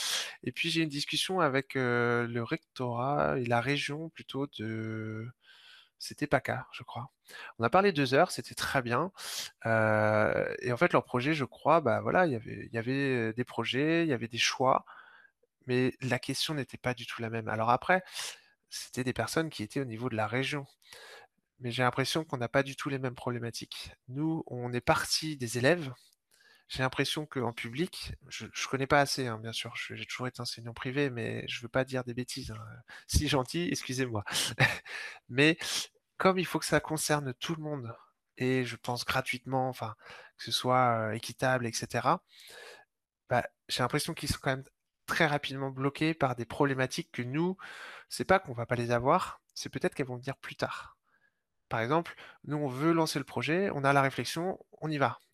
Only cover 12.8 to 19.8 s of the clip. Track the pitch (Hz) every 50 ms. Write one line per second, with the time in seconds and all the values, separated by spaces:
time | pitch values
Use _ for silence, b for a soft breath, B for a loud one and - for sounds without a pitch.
12.8 | 113 123 135 139 139 135 131 120 113 113 107 113 123 - - - 113 110 110 127
13.8 | 147 156 165 170 170 160 135 113 117 113 120 117 - - - - 131 131 - -
14.8 | - B B B B B B B B B B B _ _ _ _ - 127 123 123
15.8 | 127 127 - - 131 127 127 123 - - 135 - - - 160 147 123 - - -
16.8 | - 127 123 120 117 - - - 117 113 113 113 110 107 107 110 110 117 123 120
17.8 | - - 180 185 185 B B B B B B B B B B B _ - - -
18.8 | - - - 123 127 127 113 - 113 - - 165 165 156 - - 104 - - 147